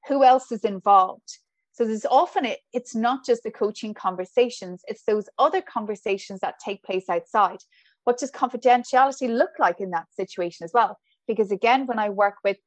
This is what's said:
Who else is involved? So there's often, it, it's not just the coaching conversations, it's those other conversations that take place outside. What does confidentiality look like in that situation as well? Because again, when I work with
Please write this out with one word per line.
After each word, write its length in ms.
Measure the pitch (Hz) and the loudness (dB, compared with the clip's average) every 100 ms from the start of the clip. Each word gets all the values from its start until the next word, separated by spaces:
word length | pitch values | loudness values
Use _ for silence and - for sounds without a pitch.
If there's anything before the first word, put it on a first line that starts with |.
| - | -2
Who 160 | 277 | 4
else 280 | 262 262 - | 6 6 0
is 140 | 226 214 | -6 -6
involved? 720 | 190 208 196 185 - - - _ _ _ | -4 4 4 4 -4 -18 -20 _ _ _
So 120 | - 226 | -4 -4
there's 200 | 220 - | -2 2
often, 400 | 262 349 392 247 | 2 2 -2 -4
it, 140 | - _ | -6 _
it's 220 | 247 247 226 | -8 -6 -2
not 280 | 233 262 | -2 -2
just 200 | 262 233 | -2 -2
the 80 | - | -2
coaching 420 | - 214 220 214 | -4 -6 -4 -12
conversations, 880 | 214 190 180 185 - 240 - 185 180 - | -6 -6 -6 -4 0 0 -2 -14 -14 -14
it's 160 | - | -8
those 260 | - 214 196 - | -2 -2 -4 0
other 240 | 285 381 | 0 0
conversations 800 | - 233 208 208 214 196 - 190 | -4 -10 -8 -8 -4 -6 -6 -8
that 160 | 185 - | -8 -8
take 240 | - 202 | -12 -12
place 240 | - 190 185 | -6 -6 -2
outside. 500 | 175 - 220 190 - _ _ _ _ - | -4 0 2 2 0 _ _ _ _ -2
What 120 | 247 | -2
does 140 | 269 | -4
confidentiality 1000 | - 254 247 247 247 240 254 269 262 254 | -4 -4 0 4 2 4 2 2 0 -4
look 220 | 233 359 - | 0 0 2
like 200 | 196 175 | 0 0
in 120 | 190 | -6
that 160 | 170 175 - | -6 -8 -10
situation 480 | 190 - 175 - 254 | -10 -6 -8 -8 -2
as 60 | |
well? 240 | 240 202 - _ _ - | 0 0 -4 _ _ -6
Because 240 | 220 196 | -2 -2
again, 340 | 196 226 262 262 | 0 2 2 0
when 140 | 226 | -4
I 100 | 208 | -4
work 260 | 196 202 202 | 0 0 0
with 140 | 202 196 | -4 -4